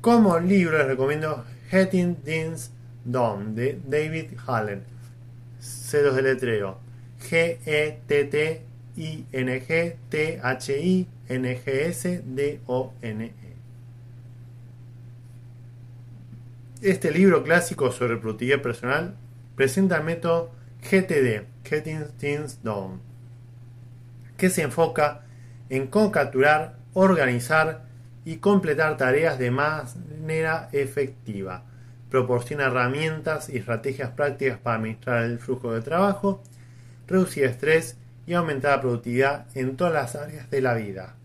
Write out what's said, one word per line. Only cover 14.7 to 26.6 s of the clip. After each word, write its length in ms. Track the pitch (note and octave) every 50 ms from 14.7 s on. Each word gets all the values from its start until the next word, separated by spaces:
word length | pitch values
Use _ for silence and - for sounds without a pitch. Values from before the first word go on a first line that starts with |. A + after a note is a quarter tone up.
| - - - - - - - - - - - - - - - - - - - - - - - - - - - - - - - - - - - - - - - - - -
Este 300 | - G3 F3+ - - E3
libro 320 | D3+ E3+ F#3+ G3 F3 D3
clásico 480 | C3+ D3 E3 F3 E3+ - - - C#3+ B2+
sobre 280 | A#2+ - B2 A#2+ A#2 A2
productividad 440 | A2 A2 G#2 A2 A#2+ B2+ C#3 C3
personal 540 | - B2 A#2 - - B2 C3+ D3+ E3 F3+ - - - - - - - - -
presenta 400 | - C3+ C3 - F#3+ G3 F#3 F3
el 80 | D#3 D#3
método 480 | D#3+ E3+ E3 E3+ E3+ E3 E3+ E3 E3 - - - - - - - -
G 160 | - F#3+ F#3
T 180 | - E3 D3
D, 220 | C3 A#2+ A2 G#2 G2 - - - -
Getting 400 | - D3+ D3+ D3+ D#3 D#3 D#3 D3+ D3 - -
Things 420 | - C#3+ C#3+ D3 D3+ C#3 A#2 -
Done, 380 | - A2+ G#2+ G2+ F#2+ F#2+ F#2 F#2 - - - - - - - - - - - - - - - - - - - - - - - - - - -
que 140 | - F#3 F#3
se 120 | F#3 -
enfoca 600 | D#3+ C3+ - - E3 D#3+ D#3+ - D3+ D3 C#3+ - - - - - - - - - - -
en 180 | C3 C3 C3+ B2+
cómo 240 | - G#3 A3 G3
capturar, 640 | G3+ E3+ C#3 B2 A#2+ C3 C3+ D3 D3+ D3+